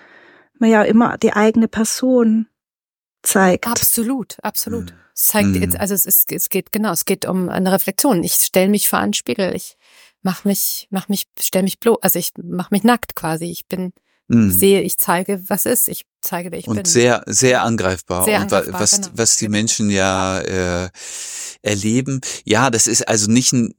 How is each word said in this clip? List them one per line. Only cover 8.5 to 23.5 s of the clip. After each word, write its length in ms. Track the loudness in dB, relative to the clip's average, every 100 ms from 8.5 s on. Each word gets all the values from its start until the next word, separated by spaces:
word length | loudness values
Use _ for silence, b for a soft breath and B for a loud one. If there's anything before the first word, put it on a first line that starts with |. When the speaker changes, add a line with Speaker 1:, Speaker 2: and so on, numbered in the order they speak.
| 2 4
Speaker 2:
mich 180 | 2 0
vor 120 | 0
einen 140 | 0
Spiegel, 420 | -2 -4 -4 -4 -4
ich 220 | -10 b b b b b
mach 220 | -6 -2
mich, 440 | -2 -2 -4 -6 -8
mach 160 | -8 -4
mich, 200 | -6 -6 -8
stell 240 | -2 0
mich 160 | -2 0
blo-, 180 | 0 2
also 180 | 2 -2
ich 140 | -4 -10
mach 300 | -8 -8 -2
mich 120 | 2
nackt 320 | 4 2 -2 -8
quasi. 300 | -6 -6 -6
Ich 220 | -12 -8
bin, 260 | -8 -8 -10 _ _ 0
Speaker 3:
Mhm. 220 | 4 4
Speaker 2:
ich 60 | 4
sehe, 220 | 4 4
ich 160 | 2 -2
zeige, 520 | 0 0 -2 -6 -4
was 160 | -4 0
ist, 220 | 0 -2
ich 180 | -6 -14 _
zeige, 300 | -8 -8 -8
wer 80 | -8
ich 80 | -6
Speaker 3:
Und 80 | -2
Speaker 2:
bin. 100 | 2
Speaker 3:
sehr, 380 | 4 4 2 0
sehr 380 | 2 2 2
angreifbar. 640 | 2 0 -2 -4 -4 -2 0
Speaker 2:
Sehr 160 | 0
Speaker 3:
Und 100 | 0
wa-, 60 | 0
Speaker 2:
angreifbar, 240 | 0 -2
Speaker 3:
was, 100 | 0
Speaker 2:
genau. 160 | 0 -2
Speaker 3:
was 240 | -2 0 0
die 80 | 0
Speaker 2:
Genau. 120 | -2
Speaker 3:
Menschen 320 | -2 0 0
ja, 500 | 2 2 0 -2 -4
äh, 480 | -4 -2 -2 -2 -4 B B B B B B B
erleben. 600 | -4 -2 0 -2 -2 -6 B B 0
Ja, 240 | 2 2
das 160 | 2 0
ist 200 | 0 0
also 220 | 0 2
nicht 200 | 2 2